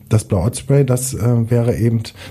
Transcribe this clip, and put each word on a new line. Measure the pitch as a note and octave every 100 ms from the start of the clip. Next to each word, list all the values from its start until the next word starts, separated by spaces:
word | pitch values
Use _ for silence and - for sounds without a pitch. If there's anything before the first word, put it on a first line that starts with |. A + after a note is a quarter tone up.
| -
das | A2
Blowout-Spray, | - G2 G2 - - C#3 C3+
das, | B2 B2+
äh, | - A#2 A#2 A2+
wäre | A#2+ A#2 -
eben | A#2 A2+ - - -